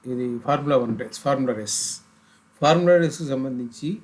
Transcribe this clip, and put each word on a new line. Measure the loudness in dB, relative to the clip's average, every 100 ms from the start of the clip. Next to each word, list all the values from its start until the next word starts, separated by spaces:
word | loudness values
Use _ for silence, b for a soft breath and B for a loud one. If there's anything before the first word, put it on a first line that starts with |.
ఇది | -6 -6 -4 -4
ఫార్ములా | -2 -2 2 2
వన్ | 2 -4
రేస్, | -6 -6
ఫార్ములా | -2 0 0 -4
రేస్, | -4 -6 -6 -10 _ b b b _ _
ఫార్ములా | 4 4 6 6
రేస్కి | 4 -2 -6
సంబంధించి | -4 -4 -6 -10 -8 -8 -8